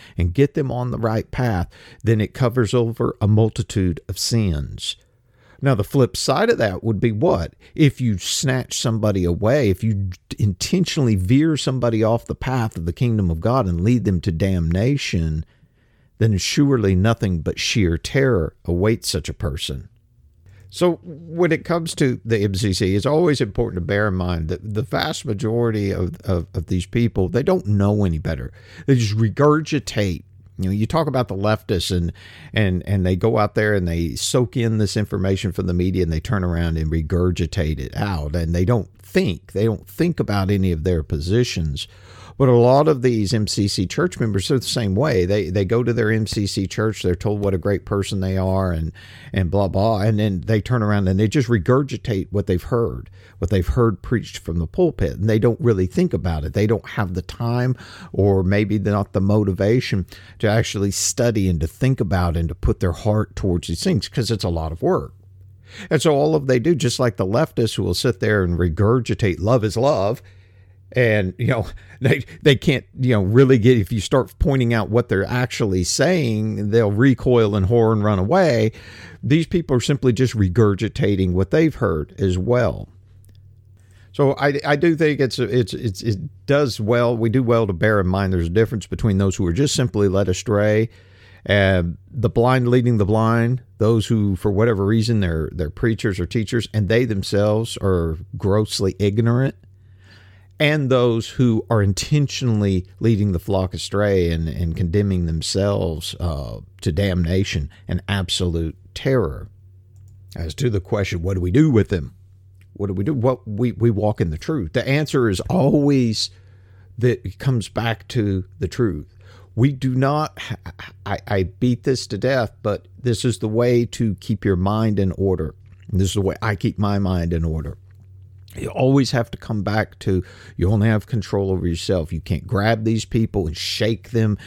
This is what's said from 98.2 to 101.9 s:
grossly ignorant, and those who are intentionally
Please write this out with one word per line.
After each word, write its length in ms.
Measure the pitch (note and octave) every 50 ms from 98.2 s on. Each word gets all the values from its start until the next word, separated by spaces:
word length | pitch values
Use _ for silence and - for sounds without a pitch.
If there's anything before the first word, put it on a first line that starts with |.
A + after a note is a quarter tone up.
| F2 - -
grossly 600 | F#2+ G#2 F#2+ G2 G#2+ G#2+ - - - G2+ F#2+ - -
ignorant, 560 | G#2 G#2 G2+ A2+ A2+ A#2 A#2+ B2 C3+ C#3+ - - - - - - - - - - - - - - - - - - - - - -
and 300 | D#3 D3 D3+ D3+ C#3 B2+
those 380 | C3 B2 B2 A#2+ A#2 A2+ - -
who 360 | - - B2+ A#2+ A2 A2 - -
are 100 | A#2 G#2+
intentionally 1040 | G2+ G2